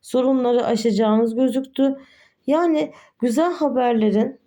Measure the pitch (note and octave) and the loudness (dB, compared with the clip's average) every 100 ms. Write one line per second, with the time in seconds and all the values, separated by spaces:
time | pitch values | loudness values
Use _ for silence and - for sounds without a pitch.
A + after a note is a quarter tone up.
0 | - B3 B3+ C4+ A#3+ B3 - A3+ A#3 G3+ | -2 -2 0 0 2 0 0 0 0 0
1 | A3 A3 A#3 A3+ C4 B3+ C4+ - C4+ C4+ | 2 2 0 0 0 -2 -6 -2 -2 -2
2 | - _ _ _ - D4+ F4 D4+ D4+ - | -14 _ _ _ -2 0 2 0 -4 -10
3 | - _ A#3+ A#3 E4+ E4+ D4 B3 B3 A#3 | -20 _ -2 0 -2 0 -2 0 0 2
4 | G#3+ G3+ B3+ - | 2 0 -2 -6